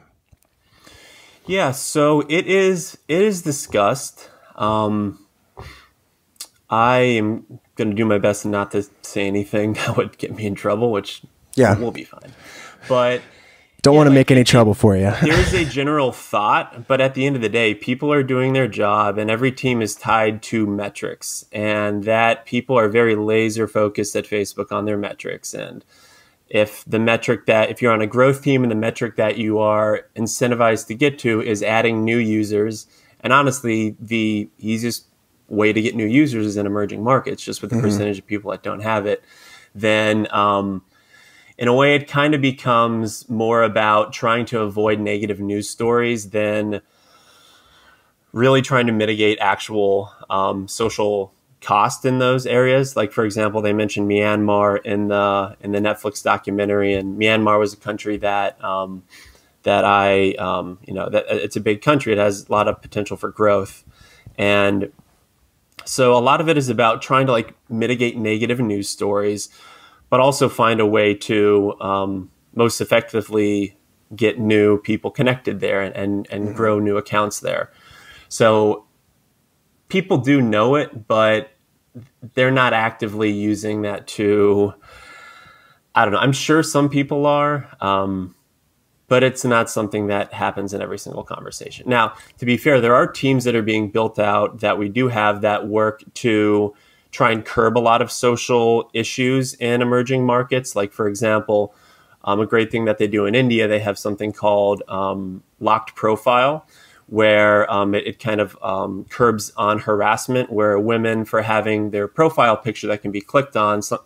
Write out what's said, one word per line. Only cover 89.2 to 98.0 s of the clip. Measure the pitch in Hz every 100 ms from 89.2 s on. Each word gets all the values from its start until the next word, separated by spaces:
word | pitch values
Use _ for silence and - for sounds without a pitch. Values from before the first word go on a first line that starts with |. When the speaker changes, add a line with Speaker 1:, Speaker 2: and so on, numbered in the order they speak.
Speaker 1:
it's | 127 - 127
not | 117 113
something | - 104 107 101
that | 101 -
happens | 104 101 98 98
in | 98
every | 98 101
single | - -
conversation. | - - 101 - 110 - -
Now, | 120 110 - - _
to | 123
be | 120
fair, | 156 135
there | 117 123
are | 170
teams | - 135 131 120
that | 117
are |
being | 110 107 104
built | 113 110 -
out | 104 104 104 117
that | 104 95
we | 104
do | 107 127
have | 113 104 101
that | 104 104 107
work | 107 107 - - -
to | 123 107 104 104 104 - _ _ _
try | - 123
and | 113 -
curb | - 113 117
a |
lot | 117 117